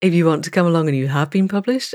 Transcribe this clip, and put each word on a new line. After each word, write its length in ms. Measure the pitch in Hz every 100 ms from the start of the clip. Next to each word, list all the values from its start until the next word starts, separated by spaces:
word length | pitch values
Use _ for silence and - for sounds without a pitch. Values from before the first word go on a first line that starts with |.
If 140 | 190
you 100 | 170
want 200 | 165 151
to 60 | 151
come 160 | 196 175
along 220 | 165 156
and 80 | 139
you 120 | 135
have 200 | 143 147
been 200 | 196 190
published 460 | 202 196 254 -